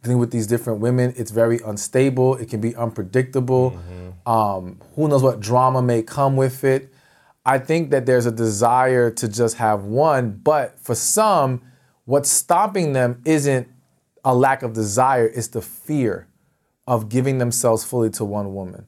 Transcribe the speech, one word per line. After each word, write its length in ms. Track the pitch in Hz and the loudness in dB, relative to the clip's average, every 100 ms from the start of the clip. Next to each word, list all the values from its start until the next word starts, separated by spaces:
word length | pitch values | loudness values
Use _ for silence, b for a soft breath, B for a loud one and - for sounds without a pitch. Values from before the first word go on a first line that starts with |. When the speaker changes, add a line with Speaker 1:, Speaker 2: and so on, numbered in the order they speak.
Speaker 1:
Dealing 160 | 120 123 | 0 0
with 120 | 120 | 0
these 160 | 120 107 | -2 -2
different 320 | 120 147 107 | -2 -2 -2
women, 320 | 117 123 123 123 | 0 0 0 -2
it's 160 | 110 | -8
very 280 | 107 117 117 110 | 0 0 0 -4
unstable. 680 | 104 - 131 135 127 127 131 | -8 -4 0 0 2 0 0
It 140 | 110 | -4
can 100 | 110 | -4
be 160 | 117 117 | -4 -4
unpredictable. 960 | 117 110 92 117 127 135 123 127 127 | -6 -6 -4 -2 0 -2 0 2 0
Speaker 2:
Mm-hmm. 580 | 90 87 90 90 90 - | -4 -14 -16 -16 -12 -2
Speaker 1:
Um, 500 | 113 104 98 90 92 - - | 0 0 -2 -8 -16 -14 -4
who 120 | 151 | 2
knows 160 | 139 | 4
what 160 | 131 117 | 2 0
drama 420 | 101 123 131 131 | 0 2 4 2
may 200 | 123 117 | 2 0
come 320 | 110 - 139 135 | -2 -2 0 2
with 280 | 131 131 | 0 0
it?" 280 | 139 135 135 b b b b b - | 0 0 -2 b b b b b -2
I 140 | 135 | -2
think 320 | 127 160 156 | 0 -2 2
that 140 | 139 123 | 0 2
there's 200 | 127 120 | 2 2
a 60 | |
desire 800 | 113 113 101 117 123 131 127 120 | 0 -2 2 2 4 4 4 2
to 160 | 113 117 | 0 -6
just 300 | 104 117 110 | 0 -2 2
have 260 | 110 107 | 2 2
one, 560 | 98 113 156 139 120 101 | -2 0 2 2 -2 -2
but 360 | - 151 123 - | 0 2 0 -8
for 160 | - 117 | -6 -4
some, 680 | - 208 220 180 135 123 b b b b - | 0 2 4 4 2 -2 b b b b 0
what's 240 | 139 139 | 0 2
stopping 640 | - - 175 208 196 160 | -2 2 2 2 0 0
them 280 | 135 123 120 151 | 0 0 -2 0
isn't 420 | 156 139 131 120 _ _ _ _ _ | 2 2 0 -2 _ _ _ _ _
a 100 | 135 | 0
lack 300 | 127 131 135 | 4 4 2
of 80 | 123 | -4
desire, 540 | 113 107 104 131 135 113 | -4 -2 2 2 4 2
it's 240 | 120 110 | 0 -8
the 120 | 117 | -8
fear 680 | - - - 151 117 92 - _ _ _ _ _ - | -10 -18 -6 -2 -2 -4 -10 _ _ _ _ _ -4
of 220 | 120 110 | -4 0
giving 300 | 120 131 131 | -2 0 0
themselves 440 | 123 120 123 113 | -2 0 0 0
fully 260 | - 127 113 | -2 -2 -2
to 120 | - | -2
one 300 | 107 104 101 98 | -6 -6 -8 -10
woman. 300 | 92 95 | -12 -14